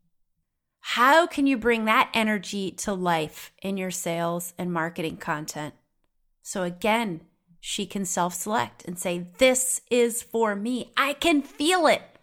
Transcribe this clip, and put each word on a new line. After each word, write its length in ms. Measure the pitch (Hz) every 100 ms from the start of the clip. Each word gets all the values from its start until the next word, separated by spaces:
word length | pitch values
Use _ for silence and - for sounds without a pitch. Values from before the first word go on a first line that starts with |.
| _ _ _ _ _ _ _ _
How 480 | - - 254 311 339
can 200 | - 277
you 100 | 254
bring 280 | 233 233 220
that 240 | 233 240
energy 580 | 226 214 208 - 202 190
to 220 | - -
life 580 | 196 180 165 151 - - _
in 160 | 196 196
your 140 | 185
sales 640 | 175 175 170 170 175 175 -
and 160 | 180
marketing 440 | 170 160 170 160 165
content? 580 | - 151 151 151 151 - _ _ _ _ _ _
So 220 | - 208
again, 580 | 180 175 214 220 226 165 - _ _ _
she 260 | - - 196
can 180 | 208
self-select 800 | 190 - 175 180 208 226 - -
and 160 | - 175
say, 280 | 190 175 180 -
"This 420 | 262 254 - - -
is 320 | 247 233 226
for 320 | - 226 220 202
me. 360 | 214 247 - -
I 160 | 277
can 280 | 277 330 294
feel 460 | 262 - 294 370 302
it. 140 | 202 - _